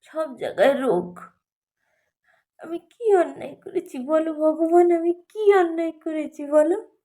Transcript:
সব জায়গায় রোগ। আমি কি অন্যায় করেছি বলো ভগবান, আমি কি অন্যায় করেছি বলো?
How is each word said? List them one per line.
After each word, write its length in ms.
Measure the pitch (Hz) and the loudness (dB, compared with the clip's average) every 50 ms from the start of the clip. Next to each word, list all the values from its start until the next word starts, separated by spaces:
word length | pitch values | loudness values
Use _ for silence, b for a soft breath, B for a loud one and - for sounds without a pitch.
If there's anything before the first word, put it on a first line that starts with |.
সব 340 | _ _ - 311 320 294 247 | _ _ -8 -8 -8 -8 -8
জায়গায় 380 | - - 113 - - 202 269 277 247 | -10 -10 -8 0 2 2 2 2 2
রোগ। 280 | 269 247 - 175 175 175 180 - - - _ _ _ _ _ _ _ _ _ _ _ _ _ _ _ _ _ _ _ _ _ _ _ _ _ _ | 0 0 -2 -2 -2 -6 -16 -20 -20 -20 _ _ _ _ _ _ _ _ _ _ _ _ _ _ _ _ _ _ _ _ _ _ _ _ _ _
আমি 160 | - 320 339 330 | -14 -12 -12 -12
কি 260 | _ _ _ _ 480 440 403 | _ _ _ _ 2 2 4
অন্যায় 400 | 359 320 277 277 - - - - _ _ | 4 2 0 -4 -12 -14 -14 -14 _ _
করেছি 320 | - 392 370 - - - 269 | -8 -8 -8 -8 -8 -12 -12
বলো 320 | 247 277 311 320 320 320 311 | -4 0 0 0 0 -2 -4
ভগবান, 520 | 294 311 311 311 311 330 320 339 349 349 349 | 0 0 0 2 0 0 4 4 4 6 4
আমি 200 | 339 330 330 349 | 2 0 0 -2
কি 300 | 349 349 _ _ _ 427 427 403 403 | -4 -4 _ _ _ 2 2 4 4
অন্যায় 400 | 381 349 339 330 330 330 320 320 - _ | 4 2 0 -2 -4 -6 -6 -8 -10 _
করেছি 380 | 320 311 311 302 285 - - 294 | -8 -6 -6 -8 -8 -10 -12 -8
বলো? 300 | 285 294 302 302 320 370 440 - _ _ _ | 2 2 2 4 4 0 -4 -6 _ _ _